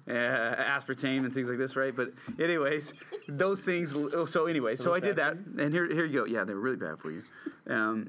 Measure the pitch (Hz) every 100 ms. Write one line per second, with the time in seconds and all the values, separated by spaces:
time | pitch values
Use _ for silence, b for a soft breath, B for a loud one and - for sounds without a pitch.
0 | - 120 120 131 113 127 120 139 - 131
1 | 139 135 131 131 123 123 131 135 135 127
2 | 120 - B 113 165 165 139 151 147 -
3 | B 415 - 143 190 196 185 175 170 147
4 | 147 170 156 175 160 156 117 127 175 175
5 | 196 180 147 165 202 - 147 170 170 156
6 | 160 131 107 113 101 98 123 113 87 78
7 | 80 82 - B B B - 113 110 110